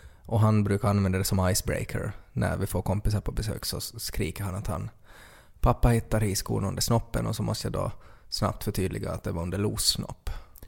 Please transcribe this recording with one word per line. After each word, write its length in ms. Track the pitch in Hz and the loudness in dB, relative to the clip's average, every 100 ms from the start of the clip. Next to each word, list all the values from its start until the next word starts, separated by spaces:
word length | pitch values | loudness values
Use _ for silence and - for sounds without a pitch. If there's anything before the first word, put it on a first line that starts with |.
| - - - | -20 -18 -2
Och 140 | 110 | 4
han 240 | 110 107 | 6 6
brukar 240 | 101 101 104 | 4 2 4
använda 300 | 101 98 92 | 4 4 2
det 60 | |
som 240 | 92 95 92 | 2 2 4
icebreaker. 640 | 92 - - - - - - - | 2 0 -2 -2 -4 -6 -8 -8
När 240 | 127 104 - | -2 0 0
vi 100 | 95 | -2
får 160 | 90 | -2
kompisar 380 | - 104 107 104 | 0 0 2 0
på 120 | - | -2
besök 320 | 117 110 - | -4 -4 -4
så 120 | - 90 | -6 -6
s-, 280 | - 117 | -8 -8
skriker 400 | - - 92 - | -6 -2 -2 -2
han 100 | 98 | -6
att 120 | 92 107 | -4 -4
han, 240 | 92 104 - - - - - - - | -4 -6 -10 -20 -20 -20 -20 -20 0
"Pappa 280 | 123 120 123 | 2 6 4
hittar 320 | 117 - 110 | 4 2 0
riskorn 440 | 104 95 - 110 | 0 0 -2 -2
under 180 | 101 95 | -2 -2
snoppen", 440 | - 117 - 113 113 | 2 2 2 -4 -2
och 100 | 110 | -2
så 60 | |
måste 240 | 113 107 - | -2 -2 -2
jag 60 | |
då 200 | - 95 - - - - | -2 -4 -4 -14 -20 -8
snabbt 360 | - 101 - | -2 -2 -2
förtydliga 460 | - 104 92 98 98 | -2 0 0 -2 -4
att 140 | - | -4
det 80 | - | -4
var 100 | 90 | -4
under 160 | 87 92 | -2 0
lossnopp. 720 | 104 107 - - - - - - - - | 0 0 0 0 -2 -8 -8 -8 -10 -20